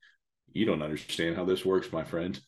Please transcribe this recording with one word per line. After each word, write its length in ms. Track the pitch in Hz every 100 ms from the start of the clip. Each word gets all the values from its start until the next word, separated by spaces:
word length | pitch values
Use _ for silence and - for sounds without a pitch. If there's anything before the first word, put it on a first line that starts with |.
| - _ _ _ _
"You 120 | - 110
don't 160 | 80
understand 540 | 76 76 - - 82 82
how 100 | 90
this 200 | 92 95
works, 260 | 92 -
my 120 | 82
friend." 360 | 80 85 90 101